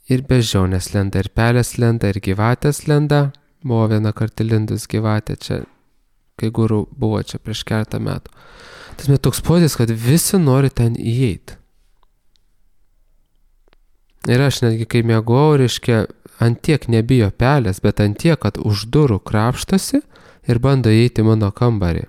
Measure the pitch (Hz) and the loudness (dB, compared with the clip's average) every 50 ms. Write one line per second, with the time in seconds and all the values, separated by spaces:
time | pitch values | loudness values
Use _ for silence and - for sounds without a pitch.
0 | _ - 131 127 135 - 131 127 113 - - 98 92 92 95 90 - - - 104 | _ -2 -2 -2 0 2 2 2 2 2 0 0 0 0 -2 -4 -4 -4 -2 -2
1 | 98 98 - 98 98 - _ 117 113 117 120 123 117 - - - 120 117 113 117 | -2 -2 -2 -4 -4 -2 _ 0 0 2 2 0 0 -2 -2 0 0 0 0 0
2 | - 101 98 101 - 98 95 104 107 117 127 - - 147 143 - - 156 151 147 | 0 -2 -2 -2 -4 -4 -2 0 0 0 0 0 0 -2 -2 -2 -2 0 0 0
3 | 151 147 147 147 143 139 - _ _ _ _ _ - 131 117 113 110 107 110 107 | 2 2 2 0 0 0 -4 _ _ _ _ _ -6 -2 0 0 2 2 0 0
4 | 107 107 104 - 110 107 _ - 117 113 113 107 107 107 104 104 - - - 107 | 0 -2 -2 -4 -6 -6 _ -4 -2 0 0 0 0 -2 -4 -8 -6 -4 -4 -2
5 | 110 110 107 107 - - - - - - 95 85 - _ _ _ _ _ _ _ | -2 0 -2 -2 -4 -6 -10 -10 -8 -8 -8 -8 -8 _ _ _ _ _ _ _
6 | _ _ _ _ _ _ _ - - 113 113 113 113 110 110 104 98 - - - | _ _ _ _ _ _ _ -6 -6 -4 0 0 0 0 0 -2 -2 -6 -6 -4
7 | 123 110 107 101 - - - 110 _ 110 107 - - - 113 110 107 - 107 107 | -4 -2 -2 -4 -6 -8 -12 -12 _ -10 -10 -10 -6 -4 -4 -4 -4 -4 -6 -8
8 | 110 101 95 90 - - _ - - - - - - - - - - - - - | -6 -6 -8 -8 -10 -16 _ -20 -20 -20 -20 -20 -20 -20 -20 -20 -20 -20 -18 -8
9 | - 135 139 135 - 135 - - - - 160 175 170 143 - - 117 110 113 110 | 0 0 0 2 2 -2 -2 -2 0 2 4 4 4 2 2 0 -2 -2 -2 -2
10 | 117 120 147 170 - - - 190 165 139 127 135 139 131 - - 117 117 117 - | 0 2 2 2 2 2 0 2 2 4 4 4 2 0 0 0 0 0 -2 -2
11 | - 113 113 123 135 117 82 - _ - - - _ _ _ _ _ _ _ _ | -4 -4 0 0 0 -2 -2 -6 _ -20 -20 -20 _ _ _ _ _ _ _ _
12 | _ _ _ _ _ _ _ _ _ _ _ _ _ _ _ _ _ _ _ _ | _ _ _ _ _ _ _ _ _ _ _ _ _ _ _ _ _ _ _ _
13 | _ _ _ _ _ _ _ _ _ _ _ _ _ _ _ _ _ _ _ _ | _ _ _ _ _ _ _ _ _ _ _ _ _ _ _ _ _ _ _ _
14 | _ _ _ _ - - 120 123 139 139 123 - 123 117 113 113 113 - - 120 | _ _ _ _ -2 0 2 2 2 2 0 0 0 -2 0 -2 -4 -2 0 0
15 | 113 113 117 113 107 120 117 131 147 156 151 139 131 117 - - - - 117 110 | 2 2 0 0 2 2 2 2 4 4 4 2 2 0 -2 -4 -2 0 0 0
16 | 101 - - _ _ - _ - 117 117 120 - - - 151 131 - - 117 113 | 0 -2 -8 _ _ -20 _ 0 0 0 0 0 0 -2 -2 -2 0 0 0 0
17 | 110 120 131 127 107 95 - - 120 123 147 147 117 95 92 - - 104 - - | 2 2 2 2 2 0 0 0 0 2 2 2 0 -2 -4 0 -2 -2 0 2
18 | 107 104 104 - - 165 160 - - 104 - - - 107 107 98 107 113 - 151 | 0 0 0 0 0 0 0 2 -2 -4 -4 -2 -2 -2 -2 -2 -4 0 2 2
19 | 151 131 104 95 _ - - 107 107 120 123 - - - 196 190 - - - 285 | 4 4 2 -2 _ -2 -2 0 0 0 -2 -4 -4 -2 -2 -2 0 0 -4 -4
20 | - _ - - - - - _ _ - 120 117 123 135 139 131 117 110 110 110 | -4 _ -20 -20 -20 -20 -20 _ _ -2 -2 0 2 2 2 2 4 4 4 4
21 | 117 120 - - 107 110 113 110 107 98 - - 123 120 117 101 92 87 82 85 | 4 2 2 2 2 4 4 2 0 -2 0 0 0 0 2 0 0 -2 -2 -4
22 | 82 | -6